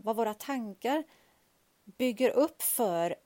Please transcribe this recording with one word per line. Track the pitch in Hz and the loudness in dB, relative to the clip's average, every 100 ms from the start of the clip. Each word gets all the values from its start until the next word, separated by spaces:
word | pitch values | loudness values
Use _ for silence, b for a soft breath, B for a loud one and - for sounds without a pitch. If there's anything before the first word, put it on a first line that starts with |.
vad | 202 220 | -4 -2
våra | 226 | -2
tankar | 214 - 269 220 190 233 294 302 b b b b b _ _ | -4 -6 -6 -6 -6 -2 -2 -2 b b b b b _ _
bygger | - - 254 214 254 | -20 -2 -2 2 2
upp | - 311 - | 4 2 0
för | - - 220 170 170 - | -4 0 2 2 0 -2